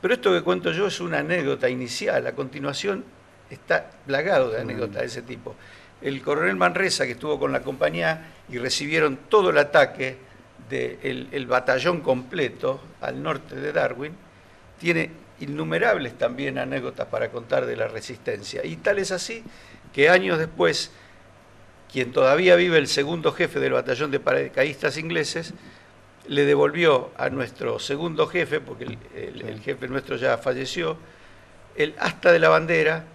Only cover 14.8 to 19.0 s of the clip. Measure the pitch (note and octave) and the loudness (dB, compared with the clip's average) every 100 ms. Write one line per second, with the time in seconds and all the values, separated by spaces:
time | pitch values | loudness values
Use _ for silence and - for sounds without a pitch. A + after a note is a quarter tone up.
14.8 | E3+ E3 D#3+ - - - C#3+ D3 D#3+ D#3+ | -2 0 -2 -8 -20 -14 -10 -6 -2 0
15.8 | A3+ F#3+ B2+ - A#2+ B2 C#3 C3 C3 C#3 | 2 2 -2 -2 -4 -2 -6 -4 -4 -6
16.8 | B2+ B2+ - A#2 A#2 B2 A#2 C3+ B2 A#2 | -6 -8 -6 -4 -4 -6 -2 -2 0 -4
17.8 | A2+ A2+ - A#2 - G#2+ G2+ - - D#3+ | -4 -6 -12 -10 -6 -6 -8 -8 -8 -4
18.8 | - G3+ | 0 0